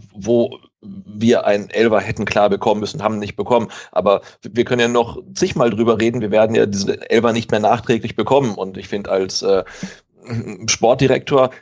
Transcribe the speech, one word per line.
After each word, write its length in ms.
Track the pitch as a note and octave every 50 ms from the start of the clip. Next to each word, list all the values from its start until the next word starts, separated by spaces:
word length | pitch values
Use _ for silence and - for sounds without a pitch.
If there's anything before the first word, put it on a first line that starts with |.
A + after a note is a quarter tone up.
| - - _
wo 420 | - F#2+ A2 A#2+ A#2 A#2 - - - _ _ _ _
wir 640 | - G2+ F#2+ F#2+ F#2 G2 G#2 G#2 A2+ A2+ A#2 G2 -
einen 240 | G#2+ G#2 G#2 G2 F#2
Elfer 300 | - G2+ A2+ A#2 A2 G#2
hätten 240 | F#2+ A2 A2 - G#2+
klar 260 | - - A2 G#2 G#2
bekommen 300 | G2+ G2 - A2+ G#2 G#2
müssen, 240 | G#2+ G2 - - G2+
haben 160 | G#2+ A2 G#2
nicht 160 | G#2 G2 -
bekommen. 320 | - G2+ - B2 A#2 A2 - - - - -
Aber 300 | - - F#2 G2+ G2 - - - - _ - -
wir 140 | - A#2 A2+
können 160 | - B2+ B2
ja 80 | A#2 A#2
noch 340 | A#2+ A#2+ A#2 A#2 - - - - -
zigmal 380 | - F3+ F#3 - - B2+ A#2+
drüber 280 | G#2+ G#2+ A#2+ A#2 A2 G#2
reden. 220 | A2 A#2 A#2+ B2+
Wir 100 | G#2+ G2+
werden 240 | G#2+ A2 A2 A2 A2+
ja 100 | A2 A2+
diesen 360 | G2+ G2+ G2 G2 - - -
Elfer 320 | - - - A#2 A2+ A#2+ A2+
nicht 180 | A#2 A2+ -
mehr 80 | A#2 G#2+
nachträglich 560 | G#2+ G2+ A#2 A2+ - - A#2+ A2 A#2 G#2+ -
bekommen. 400 | - G#2 - C3 C#3+ C3+ A2+ G2
Und 220 | - F#2+ F#2+ F#2+ F#2+
ich 100 | F#2+ -
finde, 240 | A2+ G2+ G2+ E2+
als, 300 | F#2+ F#2+ F#2+ F#2 - -
äh, 240 | - F#2+ G2 F#2 F2+ - - - - - - - _ _ _ _ - A#2 A#2 A2+ - G2 G#2 F2 A2 A2+
Sportdirektor 800 | - - - A2+ B2+ C3 C3+ B2+ B2+ C3 - - C#3+ C3+ C3 B2+ - -